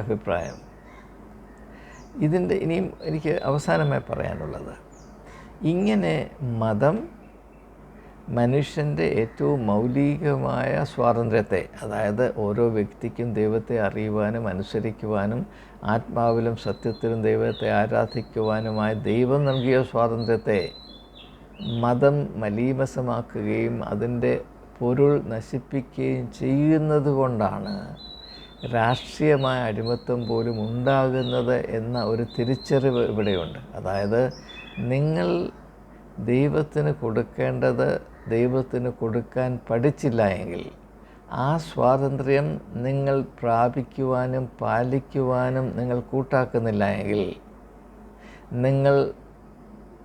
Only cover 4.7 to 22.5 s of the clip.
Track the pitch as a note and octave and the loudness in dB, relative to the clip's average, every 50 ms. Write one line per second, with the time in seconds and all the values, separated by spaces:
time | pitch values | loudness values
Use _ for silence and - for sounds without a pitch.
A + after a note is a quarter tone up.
4.7 | - - - - - - - - - - - - - - - - - - - D#3 | -14 -16 -18 -20 -20 -20 -20 -20 -20 -20 -20 -20 -20 -20 -20 -20 -12 -6 -2 0
5.7 | E3+ F3+ G3+ G#3+ A3 G3+ F3 E3 D#3+ D3+ - - - - D3 B2 A#2 A2+ A2+ A2 | 0 2 2 2 2 2 2 2 0 -2 -2 -6 -8 -8 -6 -4 -2 0 0 0
6.7 | G#2+ G2+ B2+ D3 F3+ A3+ D#4+ E4+ - - - - - - - - - - - - | 2 2 2 2 2 0 -4 -8 -14 -18 -20 -20 -20 -20 -20 -20 -20 -20 -20 -20
7.7 | - - - - - - - - - - - - B2 A#2+ A#2+ A#2+ C3 D3 C#3+ - | -20 -20 -20 -20 -20 -20 -20 -20 -20 -18 -10 -4 0 2 2 4 4 2 0 0
8.7 | - D#3+ D3 D3 D3 D#3 E3 - - - A2+ - - - C#3 C#3+ D3 C3+ A2+ G#2 | -2 -2 -2 -2 0 0 0 0 2 2 0 -2 -2 -2 0 2 2 2 2 2
9.7 | G2+ G#2 A#2 B2 B2+ C#3 C#3+ C#3+ D3 D3+ E3+ D3 C#3 C3+ C3 C3 B2+ B2+ B2+ C3 | 2 2 2 2 2 2 2 2 2 0 0 0 0 0 0 -2 -2 0 0 0
10.7 | C#3 - D3 - - - A#2+ A#2+ A#2 A#2 A#2 A2+ G#2+ A2+ G#2 - G2+ F2 - - | 0 0 -2 -2 0 2 2 4 4 4 2 2 4 2 2 2 0 -2 -2 -2
11.7 | - - - A2 G#2+ G#2 A2 G#2 G#2 G#2+ B2+ A2+ - - G#2+ G2+ G#2 A#2 A#2+ A#2 | -8 -10 -8 -4 -2 0 0 0 2 2 0 0 0 0 -2 0 2 2 2 2
12.7 | A2 G#2+ G2+ G2+ - - - A2+ - - A#2+ A#2+ G#2+ G#2+ G#2+ G#2+ A2 A2+ G#2 - | 2 2 0 -2 -4 -6 -8 -6 -4 -4 -4 -2 0 0 2 2 2 0 0 -2
13.7 | A#2+ A2+ G#2 G2 - A2 G#2+ G#2+ G#2 G#2+ G#2 G#2 A2+ A#2 A#2 G2+ F#2 F#2 G2 - | 0 0 0 0 0 -2 -2 -2 0 0 0 0 0 -2 -2 -2 -4 -4 -4 -4
14.7 | - A2 G#2 A2 G#2 - - G#2+ G#2+ G2+ G2 G#2 A2+ B2+ G3+ - - - - - | -4 -2 -2 -4 -4 -6 -4 -2 -2 0 0 0 -2 -2 -4 -8 -10 -16 -20 -20
15.7 | - - - G#2 A2 A#2+ - - - A#2+ A#2 A#2 A2+ A#2 A2+ A#2 A2+ G#2 - G#2 | -16 -8 -2 0 0 0 -2 -2 -2 0 2 2 2 2 2 0 -2 -2 -4 -6
16.7 | G2 - - A#2+ A2 - - A#2 A2+ A2+ G#2+ A2 A2 A2 A2+ A#2 G#2+ - A2+ A2 | -6 -4 -4 -4 -4 -2 -2 -2 0 0 2 2 2 2 2 0 -2 -2 0 0
17.7 | G#2+ G#2 G#2+ - A#2 A2+ A2+ G2+ - B2 G#2 - - A2+ A2 G#2+ G#2+ A2 A2 A2 | 2 2 2 2 2 0 0 0 -2 -6 -8 -6 -4 -2 0 0 0 0 -2 -2
18.7 | A2 A2 G#2+ G#2+ A2 G#2+ - G2+ G#2+ A#2+ B2 B2 C3+ C#3+ D3 C#3 C3 C3 A#2+ C3 | -2 0 0 0 0 -2 0 0 2 2 4 4 4 2 2 2 0 2 2 4
19.7 | C3 C3 B2+ - - A#2 A#2 A#2 A2+ A2+ A2+ A2 A2+ G#2+ - - G#2+ F#2+ E2+ - | 4 4 2 2 2 2 2 2 2 0 0 2 0 2 2 2 2 2 0 -2
20.7 | - - - - - - - - - - - - - - - - - - - - | -6 -12 -20 -20 -20 -20 -20 -20 -20 -20 -20 -20 -20 -20 -20 -20 -16 -12 -8 -6
21.7 | A#2 A#2 A#2 A#2+ B2 A#2+ C3+ C#3+ C#3+ D3 C#3+ - - G2+ A2 G#2 | -4 0 0 2 2 4 4 4 4 4 0 -2 -4 -4 -4 -2